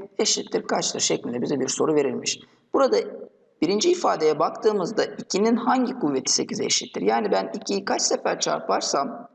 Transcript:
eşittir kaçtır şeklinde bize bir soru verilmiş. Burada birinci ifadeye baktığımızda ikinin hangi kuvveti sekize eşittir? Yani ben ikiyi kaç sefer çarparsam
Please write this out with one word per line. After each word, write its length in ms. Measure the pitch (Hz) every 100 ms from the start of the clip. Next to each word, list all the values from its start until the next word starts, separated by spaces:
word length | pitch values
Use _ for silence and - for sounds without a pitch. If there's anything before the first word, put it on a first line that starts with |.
| - -
eşittir 440 | 220 - - 220
kaçtır 380 | - 214 - -
şeklinde 420 | - - 131 120
bize 180 | 139 143
bir 80 | 131
soru 260 | - 139
verilmiş. 460 | 151 139 120 - - - _ _
Burada 240 | - 269 - - - - _ _ _
birinci 280 | 156 202 339
ifadeye 480 | 359 - 170 156 147
baktığımızda 680 | 170 - 226 214 156 117
ikinin 520 | - - - 185 220 226
hangi 420 | - 254 247 -
kuvveti 340 | 151 135 127
sekize 320 | - - -
eşittir? 380 | 120 - 185 -
Yani 280 | 190 226 208
ben 200 | 190 -
ikiyi 300 | 208 - 202
kaç 180 | 196 262
sefer 380 | - - - 170
çarparsam 880 | - 156 - 190 - 147 139 - -